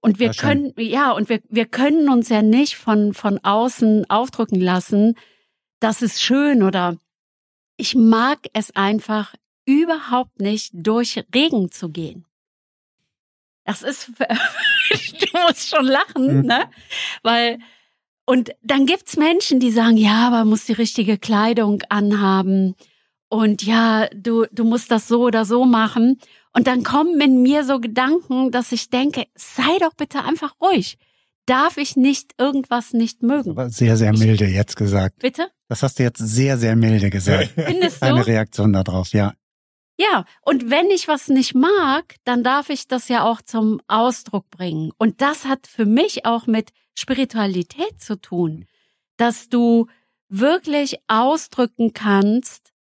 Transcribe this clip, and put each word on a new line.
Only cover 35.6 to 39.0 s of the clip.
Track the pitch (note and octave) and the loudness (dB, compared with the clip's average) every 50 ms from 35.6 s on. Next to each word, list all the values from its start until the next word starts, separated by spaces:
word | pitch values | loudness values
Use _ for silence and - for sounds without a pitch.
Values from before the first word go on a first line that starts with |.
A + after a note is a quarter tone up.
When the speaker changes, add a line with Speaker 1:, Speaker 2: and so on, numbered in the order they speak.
| _ _ | _ _
Speaker 2:
Das | - - - | -6 -2 -2
hast | C3+ - - | -4 0 0
du | C3 | -2
jetzt | A#2+ - - | -2 -2 -4
sehr, | A2+ G#2+ G#2+ A#2+ C3 C#3 C#3 B2 | -4 -2 0 0 2 0 0 0
sehr | A#2 A2+ A2+ | 0 2 2
milde | A#2 A2+ A2 A2 G#2+ G2+ G#2 | 2 4 4 2 2 2 0
gesagt. | F#2+ G2+ F#2 F#2+ G2 - - - - | -2 -2 0 0 2 0 0 -2 -4
Speaker 1:
<laughs> | |
Findest | - - - F4+ F4+ F4+ E4+ - - | -6 -4 -2 0 0 0 -2 -2 -2
du? | - - | 0 2
Speaker 2:
Deine | - B2+ A#2 A2+ | 2 2 2 2
Reaktion | A2+ A2 A2 - - - G#2 G#2 G2+ | 0 0 0 -4 -4 0 2 2 2
darauf, | G2 F#2+ - F2 F#2 | 2 0 -2 -2 -4